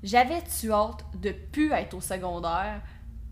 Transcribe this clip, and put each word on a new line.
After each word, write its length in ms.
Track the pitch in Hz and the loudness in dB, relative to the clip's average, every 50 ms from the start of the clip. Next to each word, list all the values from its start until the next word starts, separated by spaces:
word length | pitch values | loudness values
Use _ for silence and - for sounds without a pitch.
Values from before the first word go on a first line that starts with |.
j'avais-tu 680 | - 196 214 247 254 247 330 349 - - - - - 220 | -4 6 6 6 6 6 4 -4 -4 -4 -6 -4 0 2
hâte 320 | 214 208 214 220 233 - - - - | 4 4 4 2 0 -10 -10 -10 -10
de 180 | 185 180 202 185 - - - | -4 -2 -2 -2 -4 -8 -6
plus 200 | - 294 302 311 | 2 2 4 4
être 220 | 285 190 160 - - | 4 2 0 -2 -8
au 60 | 180 | -8
secondaire, 800 | 170 - 190 180 180 180 175 175 170 170 165 175 190 214 214 202 - - - - - - - - - - | -6 -4 -4 -2 -2 -4 -4 -2 -2 0 0 0 0 -2 -4 -8 -10 -12 -14 -14 -14 -14 -12 -12 -12 -12